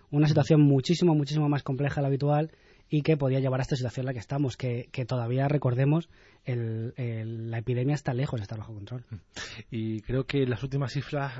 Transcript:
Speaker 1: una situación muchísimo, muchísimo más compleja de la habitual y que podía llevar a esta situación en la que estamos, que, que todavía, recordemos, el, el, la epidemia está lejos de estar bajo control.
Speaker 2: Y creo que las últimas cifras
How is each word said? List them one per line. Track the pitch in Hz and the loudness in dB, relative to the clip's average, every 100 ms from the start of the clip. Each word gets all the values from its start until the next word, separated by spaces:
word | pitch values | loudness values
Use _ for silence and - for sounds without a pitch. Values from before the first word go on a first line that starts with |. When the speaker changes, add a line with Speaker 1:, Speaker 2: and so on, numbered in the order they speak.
| - | -2
Speaker 1:
una | 147 151 | 2 4
situación | 143 139 156 | 4 6 8
muchísimo, | 143 139 127 165 175 | 8 6 4 4 4
muchísimo | 156 143 151 147 | 4 2 0 2
más | 143 | 0
compleja | - 127 143 151 | -2 -2 -2 0
de | |
la | 139 | 0
habitual | 135 147 147 156 - _ - - | 0 2 2 0 -8 _ -18 -2
y | 151 | 0
que | 143 156 | 2 2
podía | 135 135 | 2 0
llevar | 131 131 | 0 -2
a | |
esta | 131 135 | -2 -2
situación | 123 - | -4 -4
en | 127 | -6
la | |
que | 127 | -6
estamos, | - 139 143 - | -6 -2 -2 -2
que, | 127 120 - | -4 -4 -6
que | - | -8
todavía, | 120 127 117 131 139 | -4 -4 -2 0 2
recordemos, | 147 127 123 139 160 - - - _ | 2 0 2 4 2 -2 -16 -20 _
el, | - 120 113 113 117 - | -6 -4 -4 -4 -6 -6
el, | 120 113 110 113 113 | -6 -6 -8 -8 -6
la | 113 | -6
epidemia | 110 123 131 | -2 0 0
está | 147 - | -2 -2
lejos | 123 143 120 | -4 -2 -4
de | |
estar | 101 110 | -6 -10
bajo | 110 | -10
control. | 107 98 123 - 104 _ - - - - | -14 -12 -12 -12 -16 _ -16 -14 -14 -10
Speaker 2:
Y | 113 110 110 | -6 -4 -6
creo | - 127 | -2 -4
que | - 143 127 | -2 0 0
las | 117 | -2
últimas | 135 139 131 | -2 -2 -2
cifras | 143 - 143 139 | -4 -4 -6 -6